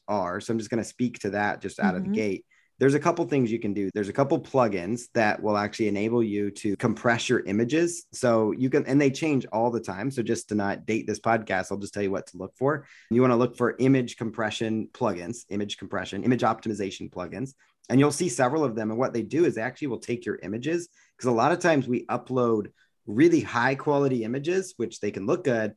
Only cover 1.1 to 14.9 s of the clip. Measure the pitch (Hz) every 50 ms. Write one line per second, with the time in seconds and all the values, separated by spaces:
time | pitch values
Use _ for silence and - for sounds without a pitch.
1.1 | - - - 101 95 101 104 104 - - - 95 - - - 98 90 90 92 95
2.1 | 104 107 107 104 95 - - _ _ _ _ _ _ - 127 139 139 143 - 170
3.1 | 170 170 170 - 151 139 123 107 117 113 110 104 98 104 98 92 - 107 101 98
4.1 | - - 139 135 170 - - - - 135 120 107 98 90 85 95 117 120 - -
5.1 | - 117 110 107 95 - - 107 104 101 104 101 - - 113 104 101 101 104 113
6.1 | 120 120 113 107 101 104 101 101 98 - - 107 98 - 127 117 104 - - 120
7.1 | 117 117 - - 123 104 - 92 98 107 120 120 147 160 175 170 175 - - _
8.1 | - - - 120 117 113 110 107 - - 127 131 139 147 - - 135 143 147 135
9.1 | 135 - 160 156 147 127 110 - - 110 117 123 117 110 110 104 90 92 110 139
10.1 | 135 127 110 110 117 110 - - 107 104 98 101 95 - - - 110 110 - 104
11.1 | 104 - - 113 117 113 107 - 98 92 95 - 98 98 101 95 - 101 101 95
12.1 | 98 90 - - - 90 92 95 _ - 131 139 156 151 - - - - - -
13.1 | 113 120 127 127 120 117 123 120 - - 123 113 - - 127 131 135 131 123 113
14.1 | - - 113 113 107 120 110 104 107 - 117 110 110 110 101 -